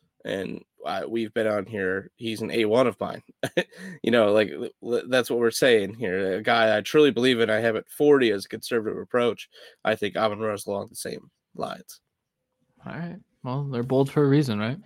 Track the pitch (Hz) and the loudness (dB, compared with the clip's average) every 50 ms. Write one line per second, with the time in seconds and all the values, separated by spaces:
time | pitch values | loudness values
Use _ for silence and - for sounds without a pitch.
0 | _ _ _ _ _ - 104 98 92 - - - - _ _ _ - 71 92 98 | _ _ _ _ _ -6 -6 -4 -6 -6 -8 -12 -14 _ _ _ -8 -6 -6 -6
1 | 85 67 110 117 117 107 - 120 110 107 107 104 95 98 117 104 98 92 92 98 | -6 -4 -4 -4 -4 -4 -2 -2 0 0 0 -2 -4 -6 -6 -4 -4 -2 -2 -4
2 | - - _ _ 120 113 110 104 117 92 73 110 110 104 107 123 131 120 104 _ | -6 -10 _ _ -10 -8 -6 -6 -6 -4 -2 0 0 2 4 4 4 2 0 _
3 | 104 82 - - _ _ - _ - - - - - - - - 185 190 180 143 | -8 -8 -8 -12 _ _ -12 _ -8 -4 -2 -4 -4 -4 -10 -18 -16 -16 -16 -6
4 | - 113 117 120 110 104 104 107 110 - - 73 120 107 - _ - - 120 117 | -2 2 2 4 4 4 4 2 2 0 -4 -10 -10 -12 -12 _ -8 -4 -4 -4
5 | - 123 127 127 117 - 123 117 120 117 113 - 151 135 120 110 98 95 113 113 | -2 0 -2 -2 0 0 -2 0 0 0 2 2 4 4 6 4 2 0 -6 -6
6 | 117 95 90 95 98 95 92 98 113 120 120 117 113 110 107 107 101 - - 151 | -6 -4 -2 -2 -2 -2 -2 -2 0 0 2 4 4 4 2 0 -2 2 4 6
7 | 151 143 117 117 120 131 127 113 117 107 107 107 117 117 110 104 - _ - - | 6 6 4 2 2 2 4 2 2 2 2 2 2 0 0 0 -4 _ -4 2
8 | 151 147 147 139 127 113 101 98 95 - - 87 - - 123 117 107 107 92 90 | 4 6 6 6 6 4 2 0 -4 -8 -12 -12 -8 -4 -4 -2 -2 -2 -6 -8
9 | 98 - - 123 120 120 104 - - _ _ - - - - _ _ - 110 107 | -10 -4 -2 0 0 0 -2 -4 -12 _ _ -20 -20 -20 -20 _ _ -2 -2 0
10 | 104 101 92 - 107 110 104 101 110 107 104 98 - - 101 98 101 - - - | -2 -6 -2 0 -2 -2 -2 -2 -4 -4 -4 -6 -6 -6 -6 -6 -6 -10 -12 -12
11 | - 92 - - - _ _ _ _ _ _ - - - - - - _ - - | -10 -10 -10 -12 -14 _ _ _ _ _ _ -10 -8 -8 -10 -12 -16 _ -20 -20
12 | _ _ _ _ _ _ _ _ _ _ _ _ _ _ _ _ - - - 135 | _ _ _ _ _ _ _ _ _ _ _ _ _ _ _ _ -16 -14 -12 -10
13 | 170 170 - 202 _ _ _ _ _ 127 123 139 143 139 135 120 120 131 131 131 | -10 -12 -12 -16 _ _ _ _ _ -6 -6 -6 -6 -4 -4 -6 -2 0 2 2
14 | 139 135 - 151 147 139 139 147 151 127 107 104 107 113 131 185 - | 2 2 2 2 4 6 6 4 4 2 -2 -2 -2 -4 -6 -8 -12